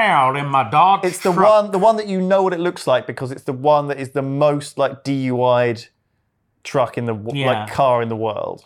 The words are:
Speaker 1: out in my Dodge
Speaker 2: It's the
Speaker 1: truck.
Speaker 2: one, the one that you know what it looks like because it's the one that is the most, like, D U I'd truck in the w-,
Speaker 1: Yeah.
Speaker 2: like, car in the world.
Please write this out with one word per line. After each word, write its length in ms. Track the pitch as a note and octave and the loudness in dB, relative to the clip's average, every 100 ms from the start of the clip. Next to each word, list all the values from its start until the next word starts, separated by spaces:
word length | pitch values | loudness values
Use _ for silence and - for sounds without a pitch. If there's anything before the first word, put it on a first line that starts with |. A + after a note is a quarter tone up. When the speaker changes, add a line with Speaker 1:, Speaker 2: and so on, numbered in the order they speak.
Speaker 1:
out 320 | G#3+ D#3 C3 C#3 | 2 2 2 0
in 120 | C#3+ | 0
my 200 | C#3 A2 | 0 2
Dodge 360 | D3 F#3 G3 F#3 | 4 4 4 0
Speaker 2:
It's 140 | F3 | -2
the 120 | F#3+ | -2
Speaker 1:
truck. 320 | F3+ G3+ G#3+ | 4 6 4
Speaker 2:
one, 80 | G#3 | 2
the 60 | F#3+ | 2
one 180 | G#3+ G#3+ | 2 2
that 100 | G#3 | 0
you 140 | F#3+ | -2
know 200 | F#3 G3 | 0 2
what 120 | F#3+ | 0
it 60 | E3+ | -2
looks 280 | F3 F3 - | -4 -4 0
like 180 | B2 - | 0 -2
because 260 | A#2+ B2+ | -8 -8
it's 120 | C3+ | -8
the 100 | - | -8
one 340 | B2+ C#3+ D3 C#3+ | -2 2 2 2
that 100 | C#3 | -6
is 120 | C3 | -6
the 120 | C#3+ | -6
most, 540 | C3+ C#3 D3+ C#3+ C#3+ - | -4 0 2 0 -4 -4
like, 240 | C3+ C3 | -4 -2
D 100 | C#3+ C#3 C3 | -4 -2 -2
U 180 | B2 | 0
I'd 400 | B2 B2 A#2+ A2+ - _ _ _ _ _ _ _ | 2 2 2 -2 -10 _ _ _ _ _ _ _
truck 340 | - C#3+ A#2 - | -4 -2 -2 -2
in 80 | A#2 | -6
the 80 | |
w-, 300 | G#2+ A2 C#3+ | -6 -6 -4
Speaker 1:
Yeah. 200 | C3 A2+ G#2+ | -2 -2 -4
Speaker 2:
like, 60 | |
car 300 | - C3+ B2 | 0 2 2
in 80 | A#2 | 0
the 60 | A2 | -4
world. 500 | A2 G2+ - - | -4 -4 -6 -10